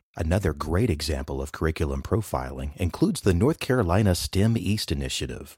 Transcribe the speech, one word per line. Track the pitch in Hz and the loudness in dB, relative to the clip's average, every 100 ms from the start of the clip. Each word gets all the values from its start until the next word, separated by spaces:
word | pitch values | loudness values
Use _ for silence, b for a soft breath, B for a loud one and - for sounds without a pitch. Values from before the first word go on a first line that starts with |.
| _ - | _ -4
Another | 80 95 98 | 0 2 2
great | 73 76 87 117 | -2 -2 0 2
example | 76 - 69 67 67 | 0 -2 -4 -4 -6
of | 67 | -8
curriculum | - 80 - 76 67 | -2 -2 0 -2 -2
profiling | - 113 110 67 65 65 71 - | 0 0 0 -4 -4 -6 -8 -2
includes | 87 - 170 180 | -4 0 0 2
the | 104 | 2
North | 87 120 165 | 4 2 0
Carolina | - 127 90 92 107 | 0 2 4 4 4
stem | 87 - 95 107 113 | 2 0 2 2 2
East | - 110 - | 0 -2 -2
Initiative. | 73 67 - 67 - - | -4 -4 -4 -6 -8 -14